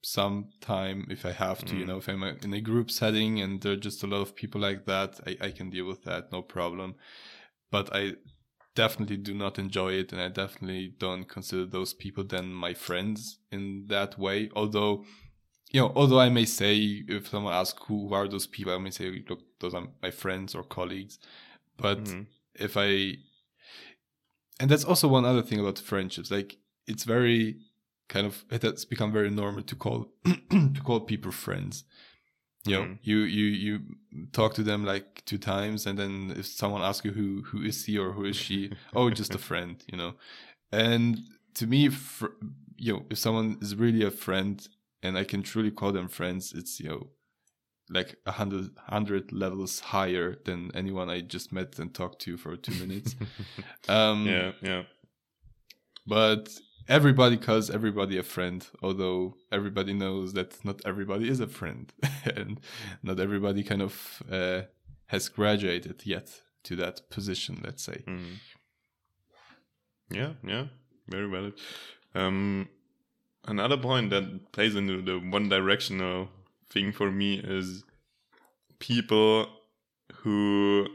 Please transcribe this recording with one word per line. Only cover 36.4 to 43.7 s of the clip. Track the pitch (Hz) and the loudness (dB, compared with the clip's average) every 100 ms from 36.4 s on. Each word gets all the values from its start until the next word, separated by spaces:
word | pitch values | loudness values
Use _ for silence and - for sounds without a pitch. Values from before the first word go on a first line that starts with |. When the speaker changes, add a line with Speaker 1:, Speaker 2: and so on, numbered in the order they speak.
| 95 | -8
Speaker 1:
someone | - 101 101 | -2 -2 0
asks | 92 98 104 | 0 0 -4
you, | |
"Who, | 104 101 98 | -2 -2 -2
who | - 104 | -6 -4
is | 104 - - | -4 -4 -2
he | 104 | 0
or | 95 | 0
who | 101 101 | -2 -2
is | 98 | -2
she?" | - 98 98 101 | -2 -4 -4 -8
Speaker 2:
<laughs> | - 117 | -2 2
Speaker 1:
"Oh, | 123 | 4
just | 110 104 95 | 2 -4 -6
a | |
friend," | - 85 87 87 - | -4 -4 -4 -12 -12
you | 90 | -8
know? | 87 - - - - _ _ | -8 -8 -20 -20 -20 _ _
And | 104 113 117 117 110 - - _ | 2 4 4 4 2 -4 -20 _
to | - 113 | -6 2
me, | 135 143 | 6 6
fr-, | 143 - - 110 - - 69 - - | 4 -8 -8 -8 -8 -14 -14 -20 -6
you | 117 | -2
know, | 98 69 | -2 -4
if | 107 | -2
someone | 113 113 110 107 | 2 2 2 -2
is | 101 | -6